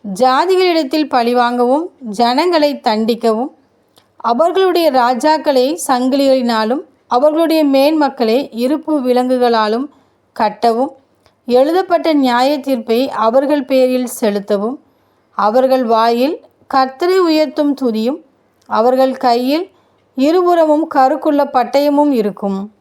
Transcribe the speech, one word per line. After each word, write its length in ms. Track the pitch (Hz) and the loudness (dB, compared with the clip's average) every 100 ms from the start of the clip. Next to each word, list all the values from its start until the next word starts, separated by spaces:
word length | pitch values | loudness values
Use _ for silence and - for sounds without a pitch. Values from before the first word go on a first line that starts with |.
| 214 | -10
ஜாதிகளிடத்தில் 920 | 190 254 262 349 370 370 330 269 311 294 | 0 2 2 2 2 2 0 -2 -2 0
பழிவாங்கவும், 800 | 254 233 247 240 240 247 277 359 _ | 0 0 0 0 0 0 0 -4 _
ஜனங்களை 760 | 247 196 240 254 349 339 294 | -12 -2 0 0 0 2 0
தண்டிக்கவும், 760 | 262 247 214 226 233 233 220 277 _ _ _ _ _ _ _ | 0 -2 -2 -2 0 -2 -2 -4 _ _ _ _ _ _ _
அவர்களுடைய 760 | 233 240 330 359 381 349 330 | -4 0 0 2 0 2 2
ராஜாக்களை 880 | 262 240 254 302 311 311 262 254 339 - | 2 0 0 0 0 0 0 0 -2 -2
சங்கிலிகளினாலும், 920 | 247 262 269 277 262 240 226 220 277 - _ _ | -2 0 0 2 2 0 -2 -2 -4 -8 _ _
அவர்களுடைய 580 | 240 302 311 330 320 | 0 2 2 0 2
மேன்மக்களை 840 | 294 269 277 320 277 269 226 240 277 | 2 2 2 2 -2 0 0 0 -2
இருப்பு 500 | 220 247 302 311 302 | -4 -2 -2 -2 -2
விலங்குகளாலும் 840 | 254 247 254 254 240 226 214 226 285 _ _ _ _ - | 0 0 0 0 2 2 0 -2 -6 _ _ _ _ -4
கட்டவும், 540 | 220 208 233 226 269 - _ _ _ _ - | -4 0 0 0 -4 -6 _ _ _ _ 0
எழுதப்பட்ட 680 | 240 285 349 370 339 320 | 2 2 0 0 -2 0
நியாய 480 | 302 262 240 262 302 | 2 2 2 0 -2
தீர்ப்பை 500 | 269 254 220 233 269 | -2 -4 -2 -2 -2
அவர்கள் 540 | - 220 254 277 294 | -2 0 0 0 -2
பேரில் 420 | 254 262 254 254 240 | 0 0 2 0 -4
செலுத்தவும், 760 | - 220 202 202 208 214 285 _ _ _ _ _ | -4 -4 -4 -2 -4 -2 -8 _ _ _ _ _
அவர்கள் 500 | - 202 240 262 262 | -2 0 2 2 0
வாயில் 600 | 226 220 233 240 269 440 - _ _ | 2 2 2 0 -2 -4 -14 _ _
கர்த்தரை 420 | 269 262 269 349 370 | -2 -2 -2 0 2
உயர்த்தும் 580 | 349 311 311 - 294 | 2 0 0 0 -2
துதியும், 460 | 277 254 220 226 320 _ _ _ _ _ | 0 -2 -2 -4 -6 _ _ _ _ _
அவர்கள் 500 | 214 233 262 262 254 | 0 2 2 0 0
கையில் 540 | 254 240 254 302 381 _ _ _ _ - | 0 0 0 -2 -4 _ _ _ _ -2
இருபுறமும் 760 | 277 359 359 339 311 302 320 | 2 2 2 2 2 2 0
கருக்குள்ள 500 | 294 254 294 320 285 | 2 2 2 0 0
பட்டயமும் 680 | 285 262 233 269 294 285 294 | 0 -2 0 0 0 2 2
இருக்கும். 640 | 254 202 190 196 196 208 _ | 0 -2 -4 -6 -6 -8 _